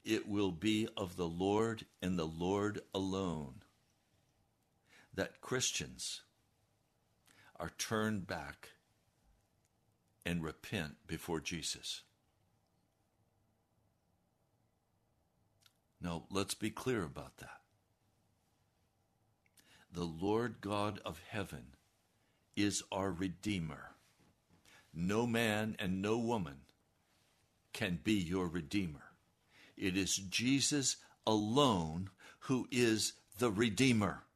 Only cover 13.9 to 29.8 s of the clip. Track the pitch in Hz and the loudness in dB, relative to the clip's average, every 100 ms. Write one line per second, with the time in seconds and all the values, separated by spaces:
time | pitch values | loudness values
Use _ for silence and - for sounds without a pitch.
13.9 | _ _ _ _ _ _ _ _ _ _ | _ _ _ _ _ _ _ _ _ _
14.9 | _ _ _ _ _ _ _ - _ _ | _ _ _ _ _ _ _ -20 _ _
15.9 | _ 87 82 - 95 101 - 107 - 127 | _ -6 -6 -2 -2 0 -2 -4 -2 0
16.9 | 117 78 67 67 - - - _ _ _ | 0 -2 -6 -14 -16 -20 -20 _ _ _
17.9 | _ _ _ _ _ _ _ _ _ _ | _ _ _ _ _ _ _ _ _ _
18.9 | _ _ _ _ _ _ - _ - _ | _ _ _ _ _ _ -20 _ -20 _
19.9 | 85 87 80 98 110 120 110 98 104 104 | -6 -4 -2 2 2 0 -4 -2 0 0
20.9 | 101 107 90 - 110 92 69 60 - _ | -2 -8 -10 -8 -6 -6 -8 -14 -20 _
21.9 | _ _ _ _ _ _ - 101 98 - | _ _ _ _ _ _ 0 2 2 -4
22.9 | 101 98 85 95 85 107 98 80 71 - | -2 -2 0 -4 -2 -2 -2 -2 -6 -14
23.9 | - _ _ _ _ _ _ - - _ | -20 _ _ _ _ _ _ -20 -20 _
24.9 | 78 90 107 120 117 113 104 110 - 95 | -2 2 2 2 2 4 2 0 -2 -2
25.9 | 95 101 117 117 117 78 69 65 _ _ | 0 2 2 2 0 -2 -8 -20 _ _
26.9 | _ _ _ _ _ _ _ _ - 104 | _ _ _ _ _ _ _ _ -2 -2
27.9 | 87 107 107 82 92 87 87 73 101 90 | 0 4 4 4 0 0 -2 0 0 0
28.9 | 71 - _ _ _ _ - - - | -6 -16 _ _ _ _ -20 -20 -4